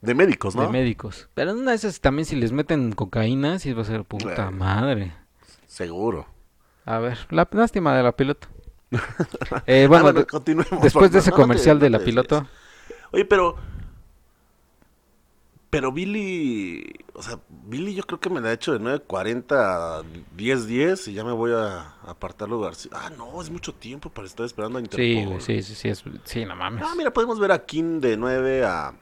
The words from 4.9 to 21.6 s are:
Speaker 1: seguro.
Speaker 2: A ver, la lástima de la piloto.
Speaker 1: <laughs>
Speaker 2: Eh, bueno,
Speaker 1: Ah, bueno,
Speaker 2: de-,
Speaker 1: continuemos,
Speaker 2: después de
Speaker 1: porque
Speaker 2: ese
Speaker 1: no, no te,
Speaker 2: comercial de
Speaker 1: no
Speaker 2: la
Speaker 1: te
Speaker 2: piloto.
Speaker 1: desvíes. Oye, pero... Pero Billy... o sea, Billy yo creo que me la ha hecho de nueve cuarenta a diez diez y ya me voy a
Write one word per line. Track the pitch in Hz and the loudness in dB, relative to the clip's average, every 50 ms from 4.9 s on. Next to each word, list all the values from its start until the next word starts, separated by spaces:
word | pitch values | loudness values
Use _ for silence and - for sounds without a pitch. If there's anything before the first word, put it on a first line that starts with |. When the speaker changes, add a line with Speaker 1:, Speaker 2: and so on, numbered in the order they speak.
| 135 107 98 90 82 - - _ _ _ _ _ - _ _ | 0 -2 -2 -6 -10 -14 -20 _ _ _ _ _ -20 _ _
Speaker 1:
seguro. | _ - - 92 87 82 90 101 117 104 82 - - - _ - _ _ _ _ _ _ _ _ | _ -10 -10 -8 -8 -4 -2 -2 -2 -2 -2 -8 -12 -18 _ -20 _ _ _ _ _ _ _ _
Speaker 2:
A | - 113 113 | -6 -4 -4
ver, | 113 123 123 - - - | -2 -4 -6 -8 -10 -4
la | - 165 175 - | 2 2 2 2
lástima | - 202 226 226 - 208 180 151 135 | 4 2 2 2 2 0 0 2 2
de | 131 127 | 4 4
la | 123 120 | 4 4
piloto. | - 139 135 147 - - - - - - - - - _ _ | 2 0 0 0 -6 -6 -20 -20 -20 -20 -20 -20 -20 _ _
Speaker 1:
<laughs> | - 120 - - - - 180 - - - - - - 117 - | -4 -4 -4 -4 -4 -6 -6 -6 -4 -10 -8 -6 -6 -8 2
Speaker 2:
Eh, | - 131 135 135 139 | 4 6 8 10 10
bueno, | 156 170 156 147 | 10 10 10 8
Speaker 1:
Ah, | 135 | 8
bueno, | - | 6
Speaker 2:
de-, | - | 2
Speaker 1:
continuemos, | - - 151 127 - 156 160 165 - - 160 135 | 2 0 -6 -2 0 0 0 0 0 0 4 4
Speaker 2:
después | 151 - - 196 190 | 6 8 8 8 8
de | 165 | 8
Speaker 1:
porque | 190 | 8
Speaker 2:
ese | 180 190 | 6 6
Speaker 1:
no, | 175 | 8
no | |
te, | 170 135 | 8 8
Speaker 2:
comercial | 123 120 - - 156 151 147 | 8 6 4 6 6 6 8
de | 143 139 | 8 6
Speaker 1:
no | 117 | 6
Speaker 2:
la | 110 | 4
Speaker 1:
te | - | 2
Speaker 2:
piloto. | - 117 120 127 - 151 | 2 2 2 2 2 0
Speaker 1:
desvíes. | 147 139 131 - - - - - - - - - - - - - | -2 -2 -4 -14 -20 -20 -20 -20 -20 -20 -20 -20 -20 -18 -4 -2
Oye, | 180 202 | 0 2
pero... | 196 208 196 180 170 170 - - - - - - - - - - _ _ _ _ _ _ _ _ _ _ _ _ _ _ _ _ _ _ _ _ _ _ _ _ _ _ _ _ _ _ _ _ _ | 4 4 4 4 2 0 -4 -12 -14 -14 -14 -14 -14 -18 -20 -20 _ _ _ _ _ _ _ _ _ _ _ _ _ _ _ _ _ _ _ _ _ _ _ _ _ _ _ _ _ _ _ _ _
Pero | - 151 131 131 127 | -2 -2 -2 -2 -4
Billy... | 151 185 190 208 220 208 190 185 175 156 135 120 107 98 90 85 64 50 50 50 - - - - | -4 -6 -4 -4 -4 -4 -4 -4 -4 -2 -2 -2 -4 -6 -8 -8 -12 -14 -16 -18 -20 -20 -20 -18
o | - - | -16 -14
sea, | - 120 107 - _ | -14 -14 -14 -16 _
Billy | - 73 - 101 113 131 170 202 202 | -20 -20 -16 -12 -10 -8 -8 -6 -6
yo | 185 196 | -8 -8
creo | _ - 165 | _ -10 -8
que | - 185 | -6 -6
me | 180 151 | -6 -4
la | 117 110 | -2 -2
ha | 117 | -2
hecho | 117 - - 147 | -2 -2 -4 -4
de | 110 | -2
nueve | 104 117 135 147 | -2 -4 -4 -6
cuarenta | - _ - 95 92 107 117 123 120 _ 143 139 117 98 92 87 82 82 82 78 | -6 _ -6 -4 -4 -4 -4 -6 -4 _ 0 2 2 2 0 -2 -4 -6 -6 -8
a | 82 82 80 87 80 - - | -10 -12 -16 -18 -20 -18 -16
diez | 82 104 117 135 131 117 | -8 -2 -2 -2 -2 -2
diez | 107 117 123 139 170 190 190 - 110 | -4 -2 0 0 0 0 -2 -6 -12
y | 101 | -10
ya | 98 107 | -8 -8
me | 117 123 | -6 -4
voy | 113 113 117 117 | -2 -2 0 0
a | 113 | 0